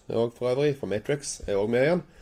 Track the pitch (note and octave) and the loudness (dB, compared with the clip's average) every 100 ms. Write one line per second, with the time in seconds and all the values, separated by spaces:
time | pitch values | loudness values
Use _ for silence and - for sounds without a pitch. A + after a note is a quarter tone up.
0 | - A2 A#2 - B2 B2+ D3 C#3 F#2+ G#2 | -4 -2 -2 -2 -2 2 0 0 -4 -4
1 | - D3 - - - G2 G#2+ A#2+ C#3+ F3+ | -2 -4 -6 -8 -2 0 2 2 4 2
2 | - - | -2 -14